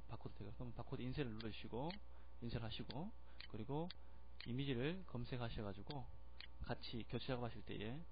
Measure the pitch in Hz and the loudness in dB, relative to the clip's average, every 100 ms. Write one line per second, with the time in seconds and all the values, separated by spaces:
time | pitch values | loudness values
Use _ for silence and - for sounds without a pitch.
0 | - 113 - - 104 107 123 113 117 123 | -2 -2 -2 -2 -2 -2 -2 -2 0 0
1 | 123 131 127 107 110 - 113 110 151 202 | 2 2 2 2 0 -2 0 0 0 -2
2 | - - - - 120 120 113 - 120 123 | -4 -4 -4 -2 0 2 2 0 0 0
3 | 202 - - - - 107 113 143 175 - | 0 -2 -4 -4 -2 -2 0 2 0 -2
4 | - - - - - 123 139 120 139 190 | -4 -4 -4 -2 0 4 4 4 4 2
5 | 185 123 123 123 117 123 104 98 104 147 | 0 0 2 2 2 2 2 0 -2 -2
6 | 127 - - - - - - 123 - 117 | -2 -2 -4 -4 -4 -2 0 0 0 0
7 | 104 113 - 127 120 113 95 104 104 139 | 2 0 2 2 2 0 -2 -2 0 -2
8 | 170 | -4